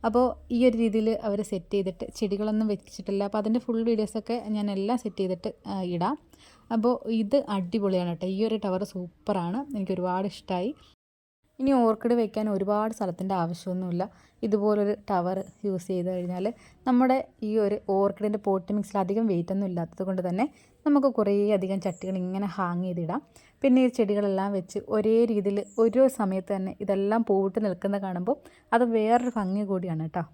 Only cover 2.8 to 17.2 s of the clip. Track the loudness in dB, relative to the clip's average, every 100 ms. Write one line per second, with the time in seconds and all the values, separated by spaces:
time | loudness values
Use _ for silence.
2.8 | -6 -12 -6 -2 -2 -2 0 0 0 -2
3.8 | 0 0 0 -4 -4 -6 -4 -4 -2 -2
4.8 | -2 -2 -4 -4 -4 -2 -6 -10 -8 -6
5.8 | -4 0 0 -2 _ _ -20 -20 _ 0
6.8 | 2 0 -2 -2 2 0 0 -4 -2 0
7.8 | 0 0 0 -4 -4 -2 -2 0 -2 -2
8.8 | -4 -8 -10 _ -4 -2 -2 -4 -6 -6
9.8 | -4 -2 -2 -2 -4 -6 -6 -4 -4 -6
10.8 | -16 _ _ _ _ _ _ _ 2 4
11.8 | 4 2 2 2 2 -2 -2 0 0 0
12.8 | 0 -2 -4 -4 -2 0 -2 -4 -6 -4
13.8 | -2 -2 -4 -8 _ _ -2 2 2 2
14.8 | 0 -2 -2 0 0 -2 -6 -8 -4 -4
15.8 | -4 -4 -2 -4 -4 -4 -4 -6 -18 _
16.8 | 2 4 4 2